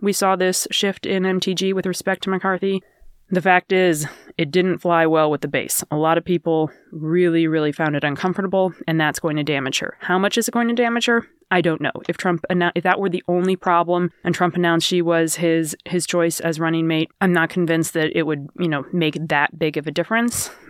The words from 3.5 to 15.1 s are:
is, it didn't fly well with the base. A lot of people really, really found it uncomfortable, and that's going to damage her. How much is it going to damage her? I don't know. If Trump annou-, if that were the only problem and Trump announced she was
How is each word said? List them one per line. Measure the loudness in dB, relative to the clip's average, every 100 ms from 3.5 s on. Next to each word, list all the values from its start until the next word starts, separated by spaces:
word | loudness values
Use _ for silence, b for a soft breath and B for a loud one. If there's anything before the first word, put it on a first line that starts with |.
| 2 4
is, | 2 4 2 -4 B B -6
it | 0
didn't | 2 0 0
fly | 0 2
well | 4 4 2
with | 0
the | -2
base. | -4 -2 -4 -2
A | 0
lot | 2 2
of |
people | 0 -2 0 0 0 B B
really, | -10 -2 2 2 2 2
really | 0 0
found | 0 -2 0
it |
uncomfortable, | -2 -2 -2 -2 0 0 0 -2 -2
and | 0
that's | 0 -2
going | -2 -2
to |
damage | -2 -2 -2 -4
her. | -6 -8
How | -2 0
much | 0 0
is | -2
it |
going | 0 0
to |
damage | 0 0 0 0
her? | 0 -2 _ _
I | 0
don't | 2 0
know. | -2 -4 -6
If | -4
Trump | -2 -2 -2
annou-, | 0 0 0
if |
that | 0 0
were | 0
the | -2 0
only | 0 0 0
problem | 2 2 4 2 0 -2
and | -4
Trump | 0 0
announced | 2 2 2 2
she | 2
was | 2